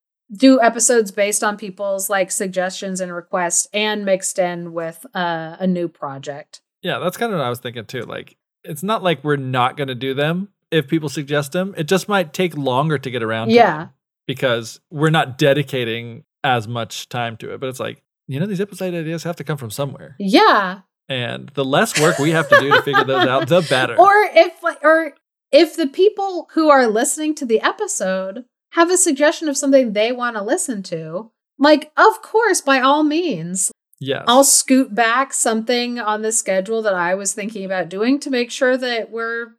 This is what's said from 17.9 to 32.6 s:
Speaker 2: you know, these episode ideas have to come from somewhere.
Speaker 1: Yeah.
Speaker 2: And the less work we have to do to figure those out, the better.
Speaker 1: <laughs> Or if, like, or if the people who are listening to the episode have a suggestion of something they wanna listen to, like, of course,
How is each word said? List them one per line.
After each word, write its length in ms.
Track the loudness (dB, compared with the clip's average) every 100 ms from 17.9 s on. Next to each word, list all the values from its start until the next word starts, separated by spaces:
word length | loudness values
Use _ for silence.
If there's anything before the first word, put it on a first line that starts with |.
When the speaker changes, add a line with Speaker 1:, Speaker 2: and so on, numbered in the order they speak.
| -10 _ _ -10
Speaker 2:
you 140 | -6
know, 60 | -4
these 140 | -4
episode 320 | -6 -6 -6
ideas 300 | -6 -6 -8
have 120 | -8 -8
to 80 |
come 140 | -8 -8
from 120 | -8
somewhere. 460 | -6 -8 -8 -16 -8
Speaker 1:
Yeah. 600 | 2 4 4 2 0 -8 _ _ -10
Speaker 2:
And 420 | -6 -6 -8 -8
the 100 | -6
less 360 | 0 2 2 2
work 180 | 2 2
we 120 | 2
have 180 | 2 4
to 100 | 4
do 120 | 6
to 120 | 2
figure 220 | 2 0
those 220 | 2 2 2
out, 220 | 0 2
the 120 | 2 4
better. 260 | 0 2
Speaker 1:
<laughs> 40 | 6
Or 120 | 6 6 4
if, 280 | 4 4 2
like, 160 | -6 0
or 320 | 4 4 2 -10 _ _ _
if 240 | 4 4 0
the 100 | -4
people 600 | 2 2 2 -4 -6 -4
who 180 | 0 4
are 160 | 6 4
listening 480 | 0 -2 -2 -4 -4
to 80 | -2
the 140 | 0
episode 840 | 0 -2 -6 -4 -4 -4 -6 -12 -16 _ _
have 200 | 0 2
a 60 | 2
suggestion 520 | 0 2 2 0 -4
of 80 | -2
something 360 | 4 4 4
they 180 | 0 0
wanna 300 | -2 -4 -4
listen 400 | -2 -2 -2 -6
to, 460 | -8 -10 -8 -10 -12 _ _ 0
like, 340 | 4 4 2 4
of 240 | 4 4
course, 380 | 0 2 2 2